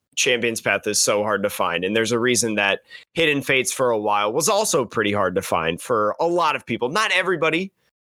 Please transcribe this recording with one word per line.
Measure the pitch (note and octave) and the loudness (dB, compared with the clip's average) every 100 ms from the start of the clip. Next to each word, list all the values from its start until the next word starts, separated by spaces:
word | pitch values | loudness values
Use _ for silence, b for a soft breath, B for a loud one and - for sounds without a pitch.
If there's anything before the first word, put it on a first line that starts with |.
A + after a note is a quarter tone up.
| _ - | _ -2
Champion's | C3+ A#2+ A#2 A2 | 0 2 0 -2
Path | A#2 G2+ G#2+ | 0 0 0
is | G#2 | 0
so | - G#2 | 2 2
hard | G#2 G2+ | 2 0
to | G2+ | -2
find, | - F#2 E2+ | -2 -2 0
and | F#2 | 0
there's | A2 A2 | 0 2
a | A#2+ | 0
reason | B2 A#2 A#2 | 2 2 0
that | G#2 G2+ F#2+ - B B | 0 0 0 -4 B B
Hidden | - E3 C#3+ | 0 0 0
Fates | C3 C3 B2 | 0 0 0
for | - B2+ | 0 0
a | A2+ | 0
while | G#2+ G#2 G#2+ | 0 0 0
was | C3 D#3 | 0 0
also | G#3 - D3+ A#2 | 0 0 0 -2
pretty | - G#2 | -2 0
hard | G2+ F#2+ | 2 0
to | F2+ | -2
find | - F2+ E2 E2+ | -2 -2 0 -4
for | - A#2 G#2 - | -2 -2 -2 -2
a | E3 | -2
lot | F3 D#3+ C3+ | 0 0 -2
of | |
people. | - A2+ B2 | -6 -6 -2
Not | G3 G#3+ | -2 0
everybody, | F3+ F#3 F3 D#3 D#3+ G3 - _ _ _ | 0 0 0 0 0 -4 -12 _ _ _